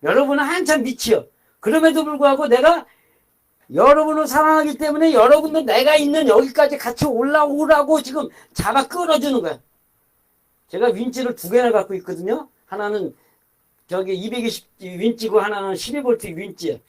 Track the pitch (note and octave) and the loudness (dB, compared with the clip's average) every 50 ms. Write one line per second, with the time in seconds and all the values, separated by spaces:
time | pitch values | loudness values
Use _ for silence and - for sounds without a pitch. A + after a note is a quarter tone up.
0 | - D3+ F#3+ B3+ C#4+ C4+ C#4 C#4+ C#4+ C4+ E4+ F4+ - - D4+ D#4 A#3 C4 B3+ - | -4 0 2 2 2 2 0 -2 -2 -2 -4 -4 -2 0 0 0 -2 -4 -6 -6
1 | - A3+ A3 - - - _ _ _ _ _ _ - G#3+ C4 D#4+ D#4 D#4+ D#4+ D#4+ | -2 0 0 0 -2 -6 _ _ _ _ _ _ -4 0 2 4 4 4 2 2
2 | D#4 D4+ D4+ C4+ C#4+ C#4 C#4 C4+ D4+ C#4 A#3 B3 C4 D#4 E4+ E4+ - - _ _ | -2 -4 -2 0 2 2 2 2 2 2 2 4 6 4 4 2 0 -8 _ _
3 | _ _ _ _ _ _ _ _ _ _ _ _ _ - B2+ D#3 A3 C4+ D4 D4+ | _ _ _ _ _ _ _ _ _ _ _ _ _ -8 -2 2 6 6 6 6
4 | D#4 D#4 D#4 D#4 D#4 - - D4 D#4 D#4 D#4 D#4 D4+ D4+ C#4 - D#4 D4+ D4 D4+ | 4 2 0 -2 -2 0 0 2 2 4 4 2 2 0 -4 -4 -4 -4 0 2
5 | E4 E4 D4 A#3 G#3+ B3 D4 D#4 D#4 D#4 D4+ D#4+ D4+ B3 - B3 C4 D4 D#4 D4+ | 2 2 4 4 6 6 6 6 4 0 -2 -2 -2 0 0 2 4 4 4 4
6 | D4 C#4+ C#4+ D#4 D4+ C4 G#3 A3 C4+ C4+ - - C4+ - C#4+ C#4 - B3 A#3+ - | 2 2 0 2 2 4 4 4 4 2 2 2 2 2 0 -4 -6 -8 -4 -2
7 | - D4+ B3 A3+ B3 C#4 D4 D#4 D4+ D4 C#4+ C#4+ D#4 C#4 D#4 D4 C#4+ C#4 D#4 D4+ | -2 -2 0 -2 0 0 2 2 2 0 0 -2 2 2 4 2 4 2 2 0
8 | C4 C4 C4 D#4 C4+ - - - - _ _ - - G3+ A#3 C4+ C4 - - F4 | 0 -4 -6 -8 -8 -8 -12 -18 -20 _ _ -6 -6 -2 -2 -2 -2 -2 -6 -6
9 | F4 D#4+ D#4 D4+ C4 D4 C4 A#3 F3 D#3+ D3+ - _ _ _ _ _ _ _ _ | -2 0 0 0 0 -2 -2 -2 -4 -6 -8 -12 _ _ _ _ _ _ _ _
10 | _ _ _ _ _ _ _ _ _ _ _ _ _ _ - F3+ A#3 B3 G#3 F#3 | _ _ _ _ _ _ _ _ _ _ _ _ _ _ -6 -2 -2 -2 -2 -2
11 | A#3+ B3 B3 B3+ C4 A#3+ A#3 - - F3 G3+ B3 B3 A#3+ A3 G#3 F#3+ - G3 F#3 | -6 -6 -6 -6 -6 -6 -6 -8 -8 -2 0 0 2 2 2 0 -2 -2 -6 -10
12 | F3 - F3 D#3+ E3+ G3 A3+ D#4 D4+ - _ _ _ _ F#3+ G3+ G#3 G#3 G#3+ G#3 | -10 -10 -12 -10 -6 -6 -6 -6 -6 -12 _ _ _ _ -10 -8 -6 -6 -6 -6
13 | F#3 - - _ _ _ _ _ _ _ _ _ _ _ _ _ _ _ F3+ F#3 | -8 -8 -12 _ _ _ _ _ _ _ _ _ _ _ _ _ _ _ -8 -8
14 | F#3+ F#3 F#3+ F3 F#3+ A3 A3 B3 A3+ A3+ - - - _ _ _ F#3+ F3+ F3+ F3 | -6 -6 -6 -8 -8 -8 -8 -6 -6 -6 -8 -10 -14 _ _ _ -18 -16 -10 -4
15 | G3+ A#3 A3+ A#3 A3 G#3+ F#3+ G#3+ G3 G#3+ G#3+ G3+ G3 G3 F#3+ - - A3+ B3+ D4 | -4 -4 -4 -4 -6 -2 0 0 0 -2 -4 -6 -6 -6 -8 -8 -8 -8 -8 -6
16 | C4+ B3 A#3 A3+ - G3 E3 D#3+ E3 F#3 - - E3+ D#3+ - - - | -2 -2 -2 -2 -4 -10 -12 -12 -14 -14 -14 -10 -10 -10 -10 -10 -14